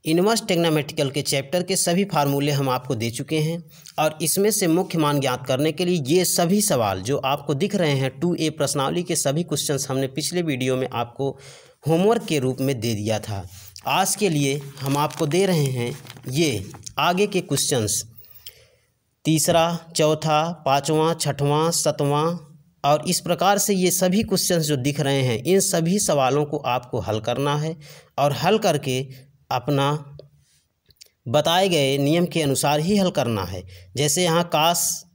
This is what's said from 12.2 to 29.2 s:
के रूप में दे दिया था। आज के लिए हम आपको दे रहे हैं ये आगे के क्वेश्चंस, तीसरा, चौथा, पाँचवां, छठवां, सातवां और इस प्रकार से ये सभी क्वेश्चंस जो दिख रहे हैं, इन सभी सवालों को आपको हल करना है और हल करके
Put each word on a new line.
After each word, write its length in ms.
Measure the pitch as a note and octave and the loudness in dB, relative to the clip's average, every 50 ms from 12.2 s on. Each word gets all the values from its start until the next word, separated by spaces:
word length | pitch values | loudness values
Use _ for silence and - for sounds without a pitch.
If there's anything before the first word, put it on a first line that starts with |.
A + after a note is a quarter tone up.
| A3+ | 0
के 140 | G#3+ E3 D3 | -2 -2 0
रूप 180 | B2+ C3 C3 C3 | 0 0 -2 0
में 200 | C3+ C3+ C#3 A#2 | -2 -2 -2 -2
दे 140 | G#2+ A#2+ A2+ | -2 -2 -2
दिया 260 | G2+ G#2 G#2+ A2 G#2+ | -2 -2 -2 -2 -2
था। 280 | - - G#2+ G2 F2+ F#2 - - - - - - - | -4 -6 -8 -8 -8 -12 -16 -20 -20 -20 -20 -12 -6
आज 300 | - C3+ E3 F#3+ F#3+ - | -2 0 0 0 0 0
के 120 | - G#3+ F#3+ | 0 0 0
लिए 320 | D#3+ D3 C#3+ C#3 C3+ D3 C#3+ - - - | 2 2 2 0 0 -2 -6 -10 -12 -8
हम 160 | C3+ C3+ C#3 | -4 -2 0
आपको 300 | C#3+ D3 D3+ D3 - E3+ | 0 0 0 0 -2 -2
दे 200 | D3+ D3 F3+ G3 | 0 2 2 2
रहे 200 | F#3+ F3+ D#3+ D3 | 4 2 2 2
हैं 320 | C3+ B2+ B2 A#2+ A#2+ C#3+ - - - - - - - | 0 0 -2 -4 -4 -6 -8 -14 -18 -20 -16 -12 -6
ये 420 | B2+ C#3+ E3+ D#3 A#2+ G2+ F#2+ - - - - - - - | -2 0 0 0 0 -2 -6 -10 -14 -18 -18 -10 -4 0
आगे 280 | C#3+ E3+ F3+ F#3 G#3 | 0 0 2 2 0
के 140 | G3+ G#3 F#3 | 0 0 -4
क्वेश्चंस, 640 | E3+ - D3 C3 - - D3 B2 G#2+ G2+ - - - - - - - - - - - - - - - _ _ _ _ _ _ _ _ _ _ _ _ | -2 0 -2 -2 0 0 0 0 0 0 -2 -4 -6 -10 -16 -20 -20 -20 -20 -20 -20 -20 -20 -20 -20 _ _ _ _ _ _ _ _ _ _ _ _
तीसरा, 680 | D3 D#3+ D#3 - - E3 E3 E3 E3+ E3+ E3 - - - | 0 2 2 2 4 4 4 4 2 0 -4 -8 -8 0
चौथा, 680 | - D#3 D3+ D#3 D#3 D#3 D#3+ D3+ D3+ D#3 E3+ F3 - - | 2 2 2 2 2 2 2 2 2 2 0 -4 -4 0
पाँचवां, 480 | C#3 C3+ C#3+ C#3 - D#3 D#3 D#3 D#3+ E3+ | 2 2 2 2 2 2 2 2 2 0
छठवां, 560 | E3 - D3+ C3+ C#3 C#3+ C#3+ D3 D3+ D#3 E3 | 0 -2 -4 -2 0 0 2 2 2 2 2
सातवां 680 | E3 - - D#3+ D3 - D3 C#3+ C#3+ D3 D3+ E3 F3 E3+ - - - - _ _ _ _ - | 0 0 0 0 0 0 0 0 2 2 0 0 -2 -4 -10 -16 -20 -20 _ _ _ _ 2
और 200 | C#3+ D3 D#3 D3 - | 2 2 2 2 -2
इस 120 | F3 - | -2 -2
प्रकार 380 | - F#3 F3+ E3 F3 F#3+ G3+ G3+ | -2 -2 -2 2 2 2 2 2
से 160 | G3 - G3+ | 2 0 0
ये 160 | F#3 F3+ F3+ | 2 2 2
सभी 320 | E3 - F#3 F#3 F3+ G#3 A3+ | 2 2 2 2 2 2 0
क्वेश्चंस 440 | - F#3+ F3 - - F3+ E3+ D#3 | 0 0 0 0 2 0 0 2
जो 100 | D3 D3+ | 0 0
दिख 240 | C3+ B2 C#3+ C#3+ - | 0 0 -2 -2 0
रहे 220 | D3+ C#3 C#3 C#3 C3 | 0 0 2 2 2
हैं, 200 | B2+ A#2 A2 B2+ | 0 0 -2 0
इन 180 | D#3 F#3 G3 | 2 2 2
सभी 380 | F#3 - - E3+ E3 E3 F#3 G#3 | 2 2 0 0 0 2 0 0
सवालों 460 | - - E3 C#3+ C3+ B2+ C3+ D3 D3+ | 0 2 2 2 4 4 2 2 0
को 120 | D3 D3+ | 0 -4
आपको 440 | D3 - B2+ B2 B2+ - - - A#2+ | -4 -2 -2 -2 -2 -4 -4 -6 -6
हल 200 | F#2 G#2+ G#2+ A2 | -2 -2 -4 -2
करना 360 | A2+ - A#2+ B2 C#3 C#3+ C#3+ | -2 -2 -2 -2 0 0 0
है 200 | D3 D3+ D#3+ D#3+ - - - - - - _ _ - | 0 -2 -4 -6 -8 -14 -20 -20 -20 -20 _ _ 0
और 140 | C3+ D3 C#3 | 2 2 2
हल 260 | - - F3 G#3 G#3+ | 2 2 2 2 4
करके 480 | G#3+ G3 D#3+ C#3+ - C3+ B2+ B2+ C#3 C#3 - - | 2 2 0 2 0 -2 -4 -4 -4 -6 -12 -20